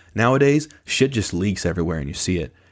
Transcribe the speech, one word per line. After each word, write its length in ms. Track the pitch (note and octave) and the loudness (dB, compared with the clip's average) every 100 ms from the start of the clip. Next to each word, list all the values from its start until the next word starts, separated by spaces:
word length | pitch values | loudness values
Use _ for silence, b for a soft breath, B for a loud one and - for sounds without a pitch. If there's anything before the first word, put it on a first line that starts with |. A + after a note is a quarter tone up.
| b | b
Nowadays, 540 | G#2 A#2 C3+ C#3 D3 D3+ b | 0 2 4 4 4 0 b
shit 280 | - - C3+ | -6 0 2
just 200 | C3+ - | 0 -2
leaks 320 | F2 G2+ F#2+ | -2 -2 0
everywhere 320 | F2 F2 E2 D#2+ | -2 -2 -2 -4
and 100 | C#2 | -6
you 60 | |
see 220 | - - F2+ | -4 -2 -2
it. 160 | D2 b b | -4 b b